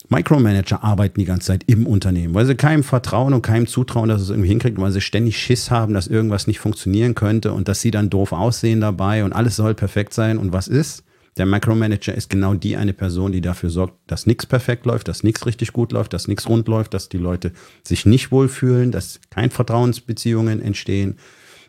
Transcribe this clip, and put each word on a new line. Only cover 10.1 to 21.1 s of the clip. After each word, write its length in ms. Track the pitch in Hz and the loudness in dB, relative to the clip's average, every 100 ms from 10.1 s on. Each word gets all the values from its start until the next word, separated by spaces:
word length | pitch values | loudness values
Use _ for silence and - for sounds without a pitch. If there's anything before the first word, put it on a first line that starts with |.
sein. 240 | - 110 110 | -2 -2 0
Und 160 | 98 | -2
was 140 | 92 98 | -2 0
ist? 380 | 127 160 - _ _ _ - | -2 -2 -8 _ _ _ -2
Der 100 | 92 | 0
Micromanager 640 | 101 - 113 110 101 - | 2 2 0 0 -2 -4
ist 160 | 98 - | -6 -4
genau 260 | 98 95 | -2 0
die 220 | 98 101 101 | 0 -2 -2
eine 160 | 104 | -4
Person, 380 | 92 95 87 98 | -2 -4 -2 -2
die 100 | 95 | -2
dafür 300 | 87 90 90 | -4 -4 -4
sorgt, 240 | 85 92 - - | -2 -4 -6 -10
dass 160 | 160 - | -2 0
nichts 200 | 117 - | 0 0
perfekt 380 | 127 - 120 | -2 0 -2
läuft, 220 | 123 117 - | -2 -2 -4
dass 160 | - | -2
nichts 240 | 104 - 120 | -2 0 -4
richtig 260 | - 113 | -4 -4
gut 200 | - 117 | -2 -2
läuft, 200 | 113 104 | -2 -4
dass 140 | 87 - | -6 -4
nichts 220 | 101 - | -6 0
rund 180 | 113 113 | 0 2
läuft, 260 | 110 110 | -2 -2
dass 160 | 98 - | -6 -6
die 100 | 92 | -6
Leute 340 | 87 90 87 - - - | -4 -4 -6 -10 -20 -20
sich 200 | - 85 | -6 2
nicht 280 | 101 131 - | 4 4 4
wohlfühlen, 580 | 131 135 - 127 123 123 | 2 2 0 0 2 2
dass 300 | 110 - - _ | -2 -8 -14 _
kein 200 | - 120 | -4 -2
Vertrauensbeziehungen 1120 | - 120 117 123 117 - 110 117 113 113 110 | 0 0 2 2 0 -6 -4 -2 0 0 -2
entstehen, 580 | 101 98 - 98 98 | -4 -4 -2 -2 -2